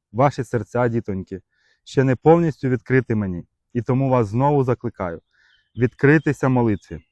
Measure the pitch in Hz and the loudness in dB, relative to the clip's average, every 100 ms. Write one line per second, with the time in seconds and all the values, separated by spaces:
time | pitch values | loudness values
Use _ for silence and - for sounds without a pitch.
0 | _ 107 143 - 123 120 104 120 123 113 | _ 0 0 0 -6 -6 -4 -2 0 -2
1 | - 95 - 92 _ _ _ _ - 143 | -4 -8 -8 -14 _ _ _ _ -6 -2
2 | 131 123 151 170 165 - 131 123 - 131 | 0 2 4 4 2 -2 -4 -4 0 -2
3 | 120 107 98 87 - _ _ 123 117 127 | 0 -4 -4 -6 -12 _ _ -8 -2 0
4 | 135 127 104 117 143 147 127 117 117 - | 2 0 0 0 2 2 0 -2 -4 -6
5 | 90 82 _ _ _ _ _ 110 123 - | -8 -8 _ _ _ _ _ -4 -4 2
6 | 139 156 151 135 135 127 117 98 - 80 | 2 4 2 -2 0 0 0 -2 -6 -16
7 | _ | _